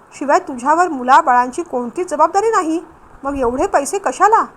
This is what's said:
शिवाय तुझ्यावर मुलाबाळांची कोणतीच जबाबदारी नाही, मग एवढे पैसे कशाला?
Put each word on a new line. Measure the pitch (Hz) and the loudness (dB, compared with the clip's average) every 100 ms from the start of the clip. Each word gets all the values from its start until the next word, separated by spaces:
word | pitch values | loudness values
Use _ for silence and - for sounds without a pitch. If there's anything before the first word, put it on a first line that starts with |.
| - | -20
शिवाय | - 277 330 | -10 0 0
तुझ्यावर | 359 254 254 320 359 | 0 -6 0 2 0
मुलाबाळांची | 269 247 285 311 247 254 254 | -2 4 4 4 2 0 -4
कोणतीच | 339 254 240 339 370 | -8 -6 -6 -6 -6
जबाबदारी | 294 330 392 440 | 0 0 2 0
नाही, | 427 320 320 - - - - | 0 0 -4 -6 -20 -20 -12
मग | 277 277 | -8 -2
एवढे | 240 254 381 | -2 0 0
पैसे | 330 277 403 | 0 -2 -4
कशाला? | 269 - 392 427 294 | -4 0 2 2 0